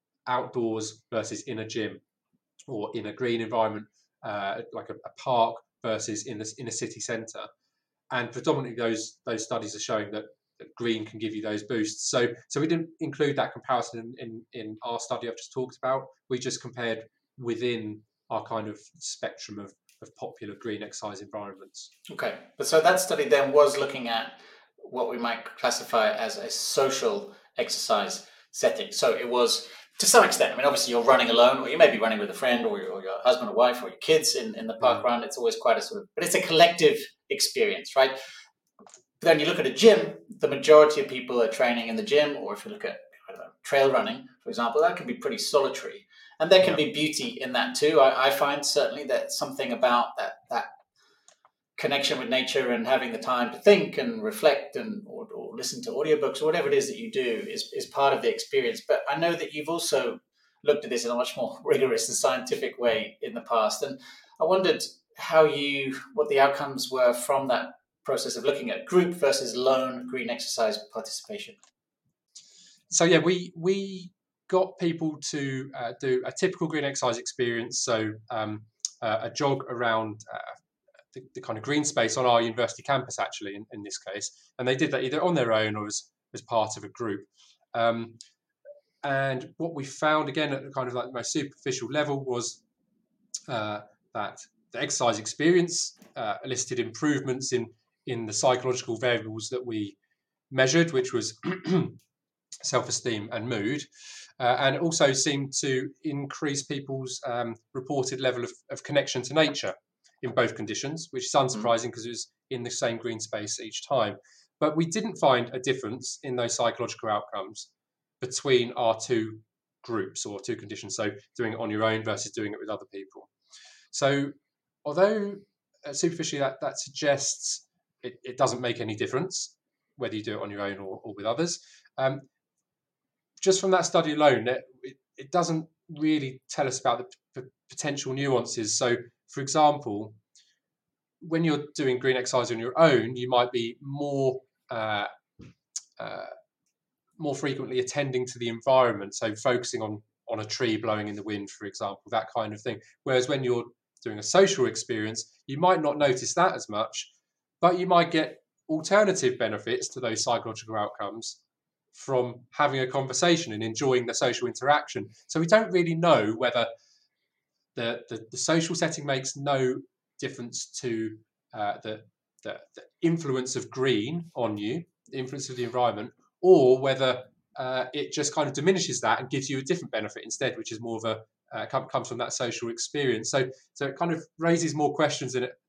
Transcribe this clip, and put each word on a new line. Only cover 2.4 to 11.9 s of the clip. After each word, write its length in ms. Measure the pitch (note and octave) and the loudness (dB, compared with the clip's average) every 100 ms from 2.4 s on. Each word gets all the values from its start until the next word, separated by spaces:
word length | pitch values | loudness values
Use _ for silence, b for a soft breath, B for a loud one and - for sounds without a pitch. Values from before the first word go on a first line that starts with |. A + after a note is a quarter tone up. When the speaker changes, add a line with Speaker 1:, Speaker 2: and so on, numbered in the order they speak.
| _ _ - | _ _ -12
Speaker 1:
or 240 | A#2+ G#2 | -8 -6
in 120 | A2+ G#2+ | -6 -8
a 60 | |
green 280 | - B2 A#2 | -4 -2 -2
environment, 440 | A2+ A2+ A2 G#2+ G#2+ _ _ _ | -2 0 0 -2 -12 _ _ _
uh, 380 | A#2 G#2 G2 A2 - | -8 -6 -4 -6 -8
like 160 | A2 - | -12 -12
a, 60 | |
a 160 | A2 - - | -14 -16 -10
park 320 | - B2 A#2 - _ _ | 0 2 2 0 _ _
versus 420 | A#2 G#2+ A2+ G#2 - | -4 -4 -4 -8 -8
in 120 | G#2+ | -10
the, 160 | A2 - | -10 -10
in 80 | A#2+ | -10
a 60 | |
city 260 | - A2+ G#2+ | -6 -8 -8
centre. 480 | - A#2 A2+ G#2 G#2 _ _ _ _ _ - | -8 -8 -8 -12 -14 _ _ _ _ _ -6
And 220 | B2+ A#2 | -4 -4
predominantly 420 | B2 E3 C3+ B2+ | -4 0 0 -2
those, 440 | A2+ A2+ G#2+ - - - | -4 -2 -2 -6 -12 -6
those 180 | A2+ | -6
studies 320 | - A#2 G#2+ G#2+ | -4 -6 -6 -10
are 40 | |
showing 300 | - A2 G2+ | -4 -4 -4
that, 140 | G#2+ G#2+ _ _ - | -8 -10 _ _ -20
that 160 | - | -20
green 300 | - A#2+ A2 | -6 -2 -2
can 160 | G#2+ A2 | -4 -8
give 140 | G#2+ | -8
you 80 | G#2+ | -6
those 200 | G#2+ G#2 | -6 -6
boosts. 480 | G#2 A#2 G#2+ | -4 -2 -2